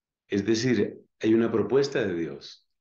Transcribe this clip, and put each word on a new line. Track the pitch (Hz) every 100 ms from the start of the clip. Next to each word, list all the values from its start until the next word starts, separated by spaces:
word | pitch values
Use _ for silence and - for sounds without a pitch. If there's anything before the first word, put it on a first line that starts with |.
| _ _ _
Es | 101 98
decir, | 113 127 107 - - - _
hay | 107 113
una | 113
propuesta | 107 98 131 143 147
de | 104 85
Dios, | 80 69 - - _ _